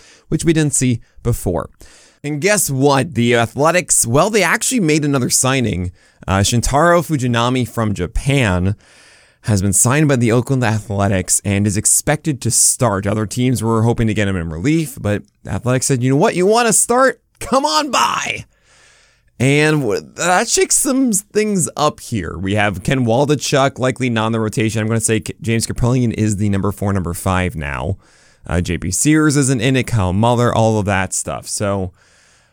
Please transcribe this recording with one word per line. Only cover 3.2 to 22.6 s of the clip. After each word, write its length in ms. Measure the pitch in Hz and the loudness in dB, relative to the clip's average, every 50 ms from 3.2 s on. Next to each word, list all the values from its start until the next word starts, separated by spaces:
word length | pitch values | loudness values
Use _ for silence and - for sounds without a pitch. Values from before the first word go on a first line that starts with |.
| 120 120 120 | 2 4 4
Athletics, 680 | 120 117 110 - 127 143 160 165 180 170 - - - - | 4 2 0 0 0 2 2 2 2 0 0 0 0 0
well, 240 | 120 113 143 165 208 | 2 2 2 2 2
they 140 | 214 220 180 | 2 2 2
actually 380 | 165 180 208 - - 262 247 | 2 0 0 -2 -2 0 0
made 240 | 190 156 151 160 147 | 2 2 2 2 2
another 240 | 147 139 135 120 - | 0 0 0 0 0
signing. 640 | - - - 131 131 135 123 107 101 87 90 90 - - _ _ _ - - - | 0 0 0 0 0 0 0 -2 -2 -4 -6 -6 -8 -12 _ _ _ -12 -4 -2
Uh, 120 | 92 98 | 0 2
Shintaro 640 | 101 - - 120 107 - 123 139 160 175 175 175 | 2 2 0 0 0 0 2 2 4 4 4 4
Fujinami 640 | 165 - 160 139 120 127 120 117 117 120 127 131 123 | 2 0 -2 -2 0 0 0 2 2 2 0 0 -2
from 280 | 113 - - 113 107 101 | -2 -2 -2 -2 -2 -2
Japan 800 | 92 87 78 - - - 135 135 143 127 104 92 90 90 98 98 - _ _ - - - - - _ _ _ _ _ - | -2 -4 -4 -4 -4 -2 0 2 2 2 2 2 2 0 0 -2 -4 _ _ -20 -20 -20 -20 -20 _ _ _ _ _ -2
has 180 | - 107 98 | 0 0 2
been 100 | 90 101 | 2 0
signed 380 | 95 - - 120 127 147 156 143 | 0 2 2 2 4 4 4 4
by 80 | 143 123 | 2 2
the 160 | 120 117 107 | 2 2 2
Oakland 320 | 127 120 - 139 131 123 | 2 2 0 0 0 0
Athletics 760 | 107 110 110 107 - 101 98 101 98 95 92 90 - - - - | 0 -2 -2 -4 -6 -4 -2 0 0 0 0 -2 -2 -2 -2 -2
and 200 | 101 101 101 101 | 0 0 0 0
is 120 | 107 107 208 | 0 0 0
expected 640 | - - - - - - 147 147 - 165 147 117 | 0 0 0 0 0 -2 -2 -2 -2 -6 -6 -4
to 100 | - 117 | -4 -2
start. 560 | - - - - - - 123 117 101 95 98 101 | 0 2 2 0 0 2 0 0 0 0 0 0
Other 180 | 107 107 110 | 0 -2 -2
teams 380 | 101 - 120 123 127 131 104 107 | -4 -2 -2 0 0 0 0 0
were 200 | 113 113 113 110 | 0 0 2 2
hoping 240 | 120 117 - 117 110 | 2 2 2 0 0
to 60 | 104 | 0
get 140 | 101 107 98 | 0 0 -2
him 80 | 95 | -2
in 140 | 92 82 82 | -4 -4 -6
relief, 480 | 80 80 87 135 156 165 160 139 - - | -6 -4 0 0 0 0 0 -4 -8 -8
but 240 | 113 104 104 101 - _ _ _ - | -4 -4 -4 -4 -6 _ _ _ -12
Athletics 400 | - - 95 - 120 127 131 - | -8 -8 -6 -2 -2 -2 0 0
said, 180 | - 143 123 120 | 0 -2 0 0
"You 60 | 131 | 2
know 80 | 135 139 | 2 2
what? 180 | 180 226 - | 2 2 2
You 100 | 170 180 | 2 2
wanna 280 | 196 214 233 240 226 202 | 2 2 2 2 2 2
start? 480 | - - - 240 247 269 254 - - _ _ _ - | 0 2 2 2 2 2 2 0 -2 _ _ _ -14
Come 260 | - - - 269 277 | -6 -2 0 0 0
on 240 | 294 311 311 294 294 | 0 0 0 -2 0
by." 540 | 233 262 - - - - - - - - - _ _ _ _ _ _ _ _ _ _ _ _ _ _ _ _ _ _ - | 0 0 0 0 -2 -4 -4 -6 -8 -8 -10 _ _ _ _ _ _ _ _ _ _ _ _ _ _ _ _ _ _ -2
And 380 | - 135 143 147 151 156 156 151 | 0 2 2 4 2 2 2 0
w-, 220 | 139 113 98 82 | 0 -2 -2 -4
that 480 | 78 65 - - 143 175 180 185 233 233 | -4 -8 -10 -6 -2 0 2 2 2 0
shakes 260 | - - 381 370 - | 0 0 0 2 0
some 380 | - - 294 262 262 269 247 214 | 0 0 0 0 0 2 0 0
things 560 | 180 - _ - 208 214 214 208 190 156 - - - | -2 -4 _ -2 -2 0 0 0 0 -2 -2 -2 0
up 240 | 143 156 165 - | 0 0 -2 -2
here. 360 | - - - 110 82 80 82 82 | -10 -6 -6 -4 -4 -6 -8 -6
We 180 | 92 95 98 | -4 -2 0
have 280 | 107 | 2